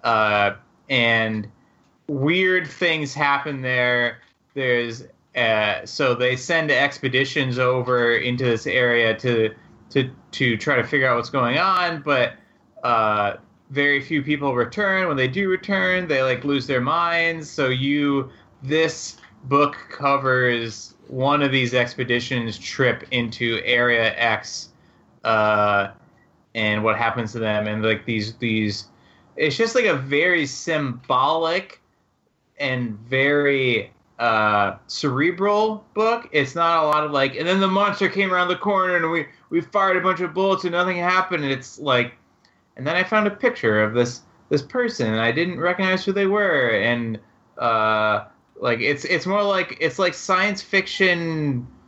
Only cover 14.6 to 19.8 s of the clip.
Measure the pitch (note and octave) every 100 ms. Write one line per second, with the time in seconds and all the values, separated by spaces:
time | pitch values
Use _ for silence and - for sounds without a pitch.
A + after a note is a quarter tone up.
14.6 | A#2 G3+ G3+ F#3+ F#3 C#3 C3 D3 G3 F#3
15.6 | G3 G3 F#3 F#3 F3+ C#3 C3 B2 C#3 C#3+
16.6 | B2 C3+ B2 D#3+ E3+ E3+ E3 E3 D3 -
17.6 | C3+ B2+ C#3 D3 C#3+ C#3 C3 - - _
18.6 | C3 D#3 D#3+ - - - - - C3 C#3+
19.6 | D3 -